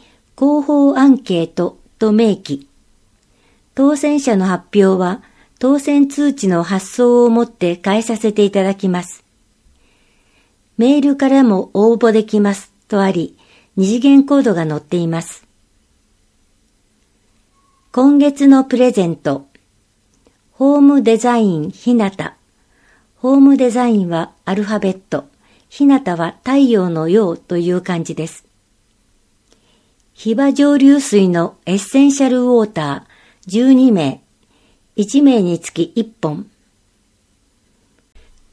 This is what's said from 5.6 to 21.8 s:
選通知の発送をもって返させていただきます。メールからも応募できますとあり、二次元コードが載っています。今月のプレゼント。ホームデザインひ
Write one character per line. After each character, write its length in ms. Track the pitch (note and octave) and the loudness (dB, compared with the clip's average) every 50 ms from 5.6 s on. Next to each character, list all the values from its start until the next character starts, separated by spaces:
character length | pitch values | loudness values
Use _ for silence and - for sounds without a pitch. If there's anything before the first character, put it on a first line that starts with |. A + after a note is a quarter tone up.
| - B3+ C#4 D4 | -2 -2 -2 -2
選 300 | C#4 D4+ D4 C#4+ C#4 C#4 | -2 -2 0 0 0 0
通 240 | - - D4 C#4+ C#4 | -2 -2 -2 -2 -2
知 160 | C#4 G3+ F#3+ | -2 -2 -2
の 140 | F3+ E3+ E3+ | -2 -2 -2
発 240 | E3 G3 F#3+ F#3+ | -4 -4 -6 -6
送 400 | - - - B3 A#3+ A#3+ A#3+ A#3+ | -8 -4 0 0 2 4 4 2
を 20 | A#3+ | 2
も 140 | A3+ A#3 A#3 | 2 0 -2
っ 80 | A#3 | -4
て 260 | - _ F#3 F3 F3 | -4 _ -4 -4 -4
返 240 | F3 - G3+ G3 A3 | -4 -4 -2 -2 -2
さ 160 | A3+ - A3+ | -2 -4 -8
せ 160 | G#3+ - A3 G#3+ | -4 -4 -4 0
て 120 | G#3+ G3+ | 0 -2
い 60 | G3 | 0
た 120 | G3 G3+ F#3 | 0 -2 -2
だ 120 | F#3+ G3 | -2 -4
き 140 | G3 - F#3+ | -4 -4 -4
ま 140 | F3+ F3+ F3+ | -4 -6 -8
す。 220 | - - - _ _ _ _ _ _ _ _ _ _ _ _ _ _ _ _ _ _ _ _ _ _ _ _ _ _ _ _ _ _ _ - | -12 -18 -20 _ _ _ _ _ _ _ _ _ _ _ _ _ _ _ _ _ _ _ _ _ _ _ _ _ _ _ _ _ _ _ -2
メ 180 | A3+ B3+ C#4+ | 0 2 2
ー 60 | D4 C4+ | 2 0
ル 140 | C#4+ C#4 | 0 0
か 120 | C#4 C#4 C4 | 0 0 0
ら 140 | C4+ C4+ C4+ | 2 2 2
も 280 | A#3 G#3 F#3 - - _ | 2 2 -2 -4 -4 _
応 220 | G3 G#3 A3+ A#3 | 0 2 2 2
募 160 | A3+ A#3+ A3+ G#3 | 2 0 2 2
で 120 | A3 A3 | 0 -2
き 160 | A3 - G#3+ | 0 -2 0
ま 140 | G#3 G3+ G3+ | 0 0 -2
す 180 | G3 - _ _ _ _ _ | -6 -10 _ _ _ _ _
と 140 | - G3+ G3 | -4 -2 -2
あ 80 | F#3 | 0
り、 260 | F#3 F3 D3+ C#3 - _ _ _ _ _ _ _ _ | -2 -4 -6 -8 -10 _ _ _ _ _ _ _ _
二 100 | F#3+ F#3+ | -4 -2
次 120 | F#3+ A3+ B3 | -2 -2 0
元 260 | A#3 C#4 C#4 C#4 C#4 | 2 4 4 4 4
コ 140 | C#4 C#4+ C#4 | 4 0 0
ー 40 | C4+ | 0
ド 120 | B3 F#3+ | 0 -2
が 120 | E3+ E3 | -2 -4
載 120 | D#3 D3+ D3+ | -4 -6 -8
っ 20 | |
て 160 | - _ F3+ | -8 _ -6
い 100 | F3 E3+ | -4 -4
ま 140 | E3 E3 E3 | -4 -6 -6
す。 240 | E3+ - - - _ _ _ _ _ _ _ _ _ _ _ _ _ _ _ _ _ _ _ _ _ _ _ _ _ _ _ _ _ _ _ _ _ _ _ _ _ _ _ _ _ _ _ _ _ _ _ _ _ _ - | -8 -12 -18 -20 _ _ _ _ _ _ _ _ _ _ _ _ _ _ _ _ _ _ _ _ _ _ _ _ _ _ _ _ _ _ _ _ _ _ _ _ _ _ _ _ _ _ _ _ _ _ _ _ _ _ -4
今 240 | B3 C4 C#4 C#4+ | 0 2 4 4
月 300 | C#4+ C#4+ D4 C#4+ C#4+ C#4 | 4 2 2 0 2 4
の 180 | C#4 C4+ C4+ C4 | 4 4 4 4
プ 140 | C4+ C4 A#3 | 0 0 0
レ 140 | B3+ B3+ - | 0 0 0
ゼ 140 | G#3+ F#3 | 0 -2
ン 100 | E3+ E3 | -2 -4
ト。 320 | - _ D#3 C#3 C#3+ C#3 _ _ _ _ _ _ _ _ _ _ _ _ _ _ _ _ _ _ _ _ _ _ | -6 _ -6 -6 -6 -8 _ _ _ _ _ _ _ _ _ _ _ _ _ _ _ _ _ _ _ _ _ _
ホ 260 | _ C4 C#4 C#4+ C#4+ | _ 0 2 4 4
ー 20 | |
ム 220 | C#4+ C#4 C#4+ C#4 A3 | 4 4 4 4 2
デ 160 | A3+ A3+ A3 | 2 0 0
ザ 180 | A#3 B3 A#3+ | 0 0 0
イ 220 | A#3 A3 G3+ F3 D#3 | 0 0 0 -2 -2
ン 120 | D3+ F3+ | -6 -8
ひ 240 | - - | -12 -8